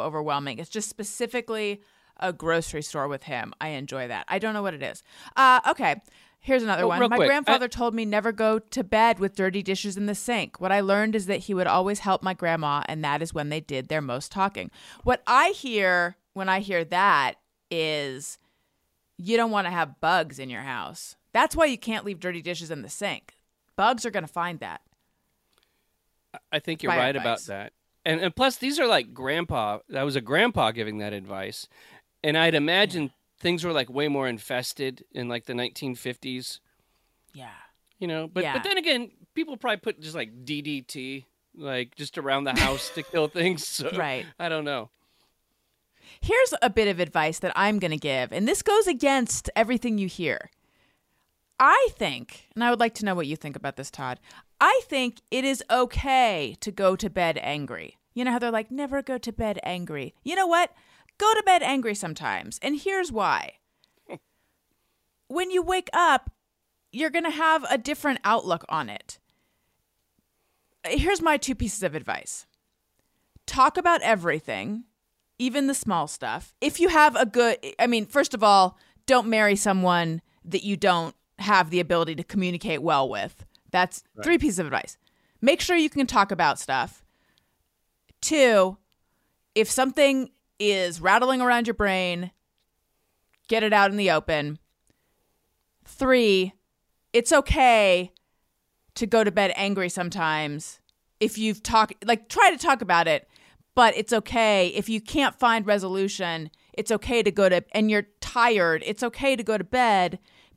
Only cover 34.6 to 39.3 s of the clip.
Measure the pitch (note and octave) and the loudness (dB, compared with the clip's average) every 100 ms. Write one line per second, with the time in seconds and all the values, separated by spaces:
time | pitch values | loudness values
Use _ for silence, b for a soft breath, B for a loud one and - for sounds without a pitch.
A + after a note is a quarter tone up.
34.6 | B2 - C3+ B2+ - B2+ A#2+ A#2+ - A#2+ | -6 -6 -8 -8 -14 -10 -8 -8 -6 -6
35.6 | A#2+ - C#3 B2 B2+ B2 C3 B2+ B2+ - | -6 -6 -10 -8 -10 -10 -10 -10 -10 -16
36.6 | _ _ _ _ _ _ _ C#3 A#2+ - | _ _ _ _ _ _ _ -20 -20 -20
37.6 | - _ _ _ F3+ D#3+ D#3+ F3 D#3+ B3+ | -20 _ _ _ -6 -6 -6 -4 -4 -4
38.6 | G4 F#4+ E4 B3+ A#3 _ _ | -2 -2 0 -2 -4 _ _